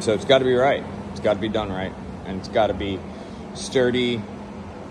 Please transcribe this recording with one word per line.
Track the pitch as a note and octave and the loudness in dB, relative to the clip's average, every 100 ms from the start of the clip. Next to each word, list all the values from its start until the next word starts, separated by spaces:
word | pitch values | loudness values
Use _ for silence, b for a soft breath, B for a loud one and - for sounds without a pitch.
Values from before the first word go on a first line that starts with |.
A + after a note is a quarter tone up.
so | - | 0
it's | G2+ - | 0 6
gotta | C3 | 6
be | B2+ | 8
right. | B2 C3+ B2 - - - | 4 4 2 -2 -10 -10
It's | - | -2
gotta | A2 G2+ | 2 2
be | A2 | 0
done | G#2+ G#2 | -2 -2
right. | F#2 F#2+ - - - - | -4 -4 -6 -12 -10 -8
And | F#2+ | -8
it's | - | -2
gotta | A#2 G#2 | 2 2
be | G2 G2+ F#2 - B B B B | 0 -2 -4 -8 B B B B
sturdy | - - C3+ B2 B2 B2 A#2 G2+ - - - - - - | -10 -2 2 4 4 0 -2 -6 -12 -12 -12 -12 -12 -12